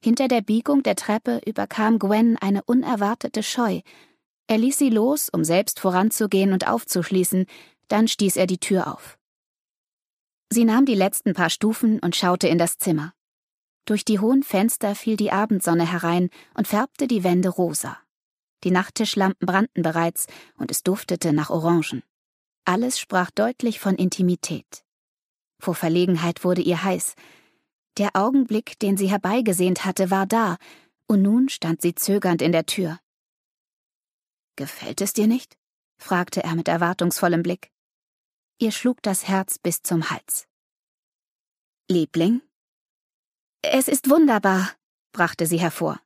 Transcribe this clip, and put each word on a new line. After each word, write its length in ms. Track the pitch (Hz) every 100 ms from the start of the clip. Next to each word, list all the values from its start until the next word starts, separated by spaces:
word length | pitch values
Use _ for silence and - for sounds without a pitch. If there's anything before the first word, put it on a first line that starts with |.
Hinter 260 | - 233 269
der 140 | 240
Biegung 400 | 208 214 233 285
der 140 | 247 190
Treppe 460 | - 214 - 240 -
überkam 540 | 214 202 - 214 226
Gwen 380 | 196 214 233 226
eine 260 | 196 202
unerwartete 800 | - 240 - 226 202 233 - -
Scheu, 380 | 214 - 233 175 - - _ _ _ _ -
er 100 | 220
ließ 200 | 240 277
sie 120 | 277
los, 400 | 220 233 294 -
um 140 | 170
selbst 360 | 160 175 208 -
voranzugehen 720 | 190 180 214 - 214 196 196
und 140 | 190 -
aufzuschließen, 800 | - - 185 165 185 180 185 190 - - _ _
dann 200 | 214 220
stieß 280 | - 196 -
er 100 | 185
die 120 | 180
Tür 340 | - 190 151
auf. 240 | - - - _ _ _ _ _ _ _ _ _ _ _ _ _
Sie 140 | 226 226
nahm 200 | 226 269
die 100 | 208
letzten 380 | 190 - -
paar 160 | 185 170
Stufen 500 | - 214 220 226 214
und 160 | - -
schaute 320 | 185 180 175
in 100 | 165
das 200 | 165 -
Zimmer. 360 | - 156 156 _ _ _ _ _ _ _ -
Durch 200 | 214 -
die 140 | 214
hohen 240 | 220 269
Fenster 520 | 277 190 220 - 208 -
fiel 220 | - 214
die 140 | 208
Abendsonne 600 | 190 220 196 170 170 170
herein 380 | 175 170 175 180 - -
und 140 | - 208
färbte 400 | 208 262 - 269
die 160 | 226
Wände 260 | 180 180 185
rosa. 480 | 175 175 151 - - _ _ _ _ _ _
Die 80 | 180
Nachttischlampen 720 | 180 202 - 220 - 190 - 180
brannten 360 | 185 214 -
bereits 460 | 160 165 170 - - - - _
und 140 | 139
es 120 | -
duftete 500 | - 196 - 180 170
nach 160 | 147 147
Orangen. 540 | 170 165 170 151 131 - _ _ _ _ _
Alles 360 | - 185 247 -
sprach 300 | - 185 180
deutlich 480 | - 220 254 240 220
von 160 | 196 190
Intimität. 880 | 185 - 180 180 - 147 _ - _ _ _ _ _ _ _ _
Vor 160 | - 170
Verlegenheit 680 | 165 170 180 170 170 170
wurde 180 | 175 180
ihr 220 | 175 170
heiß. 320 | 190 180 - - - _ _ _ _ _ _ -
Der 180 | 202 190
Augenblick, 640 | 208 269 247 214 - -
den 180 | 202 196
sie 120 | 196
herbeigesehnt 760 | 202 185 226 220 180 185 185 196
hatte, 240 | - 190
war 160 | 190 196
da, 320 | 226 220 170 - - _ _ _
und 140 | 208
nun 280 | 196 226 269
stand 320 | - 165 165
sie 140 | 175 170
zögernd 460 | - 202 190 170
in 100 | 165
der 140 | 170 160
Tür. 340 | - 175 170 _ _ _ _ _ _ _ _ _ _ _ _ _ _ _ -
"Gefällt 460 | 139 - - -
es 120 | 196
dir 140 | - 214
nicht?", 300 | 247 - _ _ _ _ _
fragte 460 | - 180 175 -
er 120 | 170 165
mit 120 | 165
erwartungsvollem 760 | 170 170 185 175 - 180 170
Blick. 280 | 175 180 - _ _ _ _ _ _ _ _ _
Ihr 140 | 226
schlug 300 | - 247 247
das 240 | - 190 -
Herz 320 | 190 190 -
bis 240 | 175 170
zum 260 | - 170 156
Hals. 380 | - - - - _ _ _ _ _ _ _ _ _ _ _ _ _ _
"Liebling?" 520 | 180 156 165 170 240 _ _ _ _ _ _ _ _ _ _ _ _
"Es 260 | - 262 262
ist 220 | 269 269
wunderbar", 640 | 302 302 220 202 185 185 - _ _ _
brachte 340 | - 170 - 160
sie 140 | 165
hervor. 400 | 170 - 156 -